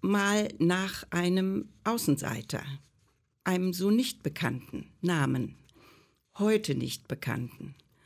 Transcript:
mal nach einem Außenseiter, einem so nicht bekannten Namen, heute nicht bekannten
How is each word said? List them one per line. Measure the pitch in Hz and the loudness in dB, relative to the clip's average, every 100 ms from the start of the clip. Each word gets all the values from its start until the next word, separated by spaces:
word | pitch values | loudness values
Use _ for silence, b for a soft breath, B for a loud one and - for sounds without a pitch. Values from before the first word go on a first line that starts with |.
mal | 190 202 202 208 208 - | 0 2 4 2 0 2
nach | 170 180 190 - - | 2 4 0 -6 -4
einem | 175 180 185 190 196 - - | 0 2 2 2 -2 -6 -6
Außenseiter, | - 233 - 139 - 117 117 - 139 139 - _ _ _ _ _ | -2 0 2 0 0 -6 -6 -6 -6 -12 -14 _ _ _ _ _
einem | 185 185 185 | -2 0 0
so | 180 196 | 0 2
nicht | 220 254 - | 4 2 -4
bekannten | 151 - 123 127 - - - - | -8 -2 -2 -2 -6 -10 -12 -4
Namen, | 180 165 135 131 113 - - b b b b b _ - | 0 2 2 0 -2 -8 -20 b b b b b _ 0
heute | 208 214 214 | 2 2 2
nicht | 127 123 - - | -2 -2 -6 -8
bekannten | 135 - - 123 - 143 - _ b | -6 -4 -4 -6 -10 -16 -16 _ b